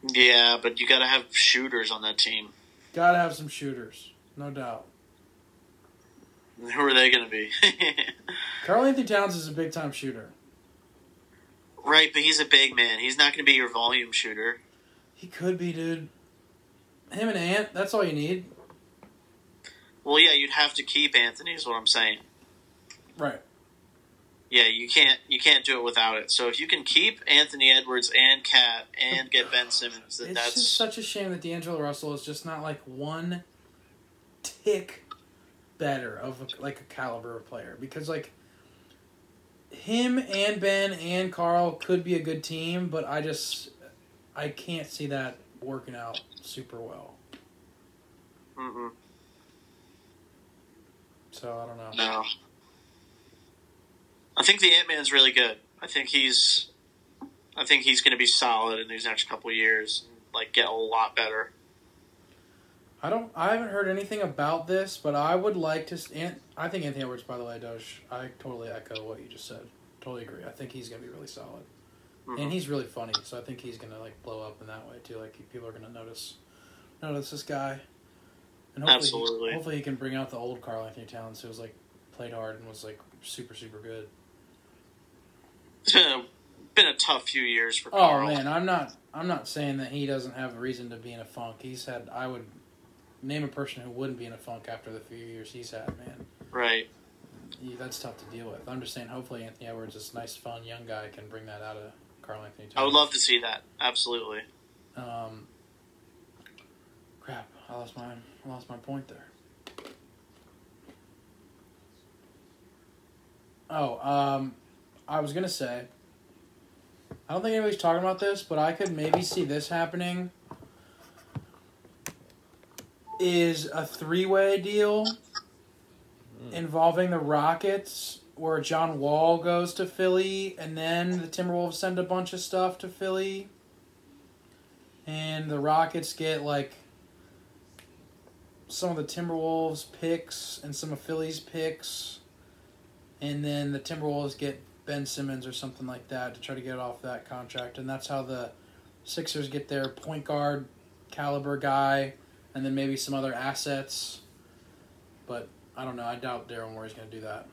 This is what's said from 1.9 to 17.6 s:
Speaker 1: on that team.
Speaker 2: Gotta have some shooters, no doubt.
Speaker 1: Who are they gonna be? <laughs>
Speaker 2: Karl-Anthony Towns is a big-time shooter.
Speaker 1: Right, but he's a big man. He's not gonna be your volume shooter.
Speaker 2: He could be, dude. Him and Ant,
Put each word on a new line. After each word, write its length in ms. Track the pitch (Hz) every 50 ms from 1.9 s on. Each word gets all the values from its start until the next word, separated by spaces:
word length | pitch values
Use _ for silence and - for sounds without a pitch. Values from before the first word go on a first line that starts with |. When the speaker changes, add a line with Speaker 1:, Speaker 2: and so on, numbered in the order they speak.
Speaker 1:
on 120 | 113 107 107
that 160 | 107 107 -
team. 320 | - 113 110 110 107 107 - - - - _ _ - - -
Speaker 2:
Gotta 240 | 165 170 175 175 175
have 160 | 170 165 147
some 140 | - 151 147
shooters, 640 | - - 147 139 131 123 113 107 - - - - - _ _ _ _
no 140 | 147 143 143
doubt. 340 | 139 139 131 123 113 110 - - _ _ _ _ _ _ _ _ _ _ _ _ _ _ _ _ _ _ _ - _ _ _ - _ - - _ _ _ _ _ _ 117
Speaker 1:
Who 200 | 117 120 120 139
are 120 | 143 139 131
they 160 | 127 127 127
gonna 180 | 127 123 117 113
be? 220 | 110 110 107 104 - - -
<laughs> 1040 | 196 - - 180 160 147 - - - - - - - 185 - - - - - -
Speaker 2:
Karl-Anthony 400 | - 185 226 262 269 269 262 254
Towns 280 | - 214 202 196 196 180
is 140 | 170 156 156
a 40 | 147
big-time 400 | 156 160 151 - 165 156 143 135
shooter. 380 | - - 135 123 117 - - - _ _ - - _ _ _ _ _ _ _ _ - - - _ _ _ _ - - - _ - _ _ - - - -
Speaker 1:
Right, 300 | 139 147 156 156 156 -
but 100 | 151 147
he's 160 | 156 156 156
a 60 | 151
big 320 | 135 - 135 135 135 127
man. 220 | 127 117 117 113 110
He's 160 | 117 127 131
not 160 | 135 147 143 139
gonna 120 | 147 147
be 80 | 139 139
your 180 | 131 127 120 120
volume 400 | 117 117 117 123 127 120 117 113
shooter. 480 | - - 113 107 107 110 117 120 - - _ _ _ _ _ _ - _ _ _
Speaker 2:
He 120 | - -
could 300 | 180 - - 165 180 185
be, 160 | 175 175 175 165
dude. 360 | 160 165 165 165 165 156 143 - _ _ _ _ _ _ _ _ _ _ _ _ _ _ _ _ _ _ -
Him 180 | - 190 220 226
and 100 | 208 190
Ant, 340 | 170 170 185 208